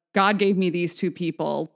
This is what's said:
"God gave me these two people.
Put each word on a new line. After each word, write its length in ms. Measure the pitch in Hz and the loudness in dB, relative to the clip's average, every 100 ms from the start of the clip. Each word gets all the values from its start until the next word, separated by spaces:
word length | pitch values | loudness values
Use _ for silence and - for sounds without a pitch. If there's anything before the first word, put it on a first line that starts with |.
| _ | _
"God 240 | 208 196 202 | 2 2 4
gave 200 | 202 190 | 2 2
me 120 | 185 | 0
these 240 | 175 170 | 0 -4
two 180 | - 185 | -4 -6
people. 600 | - 170 160 156 143 160 | -4 -6 -4 -4 -4 -6